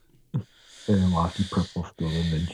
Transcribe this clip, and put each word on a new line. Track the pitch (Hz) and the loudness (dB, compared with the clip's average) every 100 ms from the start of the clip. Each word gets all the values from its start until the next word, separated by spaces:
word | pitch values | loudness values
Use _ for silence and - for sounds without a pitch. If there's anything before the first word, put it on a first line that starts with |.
| _ _ _ - - _ - - - | _ _ _ -8 -8 _ -20 -8 0
And | 101 | 4
then | 92 | 4
Lofty | 85 87 - 95 | 2 0 -2 -2
Purple | - 90 - 85 | -2 -2 -4 -8
still | - 82 | -6 -4
the | 80 | 0
legendary | 85 78 85 | 0 0 -2